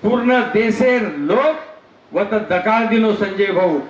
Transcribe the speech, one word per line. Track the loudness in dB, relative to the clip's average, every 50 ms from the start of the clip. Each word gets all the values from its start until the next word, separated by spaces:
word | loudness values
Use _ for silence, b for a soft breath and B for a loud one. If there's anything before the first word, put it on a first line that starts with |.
| 0
पूर्ण | 0 0 2 2 2 2 2 0 0 0
देशेर | 0 0 0 0 2 2 2 2 2 0 -4 -6 -6
लोक | -2 0 0 2 2 2 0 -2 -6 -16 -20 -20 -20 -20 -20 -20 _ -6 -4
वत | -4 -2 0 -2 -4 -2 -2
दकाळ | -2 -2 0 2 2 2 2
दिनो | 2 2 2 2 2 2
संजय | 0 -2 -4 0 -2 -2 0 2
भाऊ | 0 2 2 0 -2 -4 -6